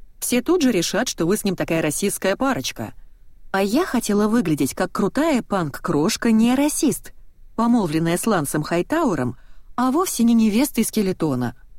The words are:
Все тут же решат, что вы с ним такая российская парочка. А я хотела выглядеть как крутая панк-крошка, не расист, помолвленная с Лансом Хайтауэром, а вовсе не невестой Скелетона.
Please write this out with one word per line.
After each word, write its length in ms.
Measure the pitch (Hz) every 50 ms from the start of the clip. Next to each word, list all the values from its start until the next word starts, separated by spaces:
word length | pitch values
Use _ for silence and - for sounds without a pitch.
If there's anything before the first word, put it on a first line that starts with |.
| - - - -
Все 240 | - - 240 247
тут 200 | 226 - 339 370
же 100 | 294 254
решат, 380 | 233 175 165 - - 185 247 -
что 160 | - - 170
вы 100 | 160 208
с 80 | 214 -
ним 140 | 202 185 -
такая 240 | 151 - 170 165
российская 560 | 160 156 143 - - 202 190 - - 190 196 -
парочка. 560 | 254 277 254 135 127 - - - 113 101 - - - - - - - - - - - - -
А 60 | 196
я 240 | 196 202 208 302 370
хотела 420 | - - 240 - - 208 202 208 214
выглядеть 460 | 214 247 - 165 156 143 143 131 -
как 180 | - 190 -
крутая 500 | - - 202 190 - 262 302 339 294 226
панк-крошка, 920 | - - 202 190 170 147 - - - - 160 143 151 208 - - - 233 220
не 220 | 220 220 240 254
расист, 580 | 262 285 302 - - - 277 381 - - - - - - - - - - - -
помолвленная 640 | - 226 233 240 240 202 160 147 160 165 165 170 175
с 100 | - 226
Лансом 360 | 214 175 147 139 - 156 151
Хайтауэром, 720 | - 170 175 180 - 294 330 339 254 180 135 123 123 117 - - - - - - - - -
а 140 | 247 262
вовсе 320 | 254 330 381 359 - - 233
не 100 | 233 240
невестой 500 | 226 220 220 196 226 285 277 - - 220
Скелетона. 720 | - - 220 208 185 180 - 165 156 131 123 127 117 - - - - -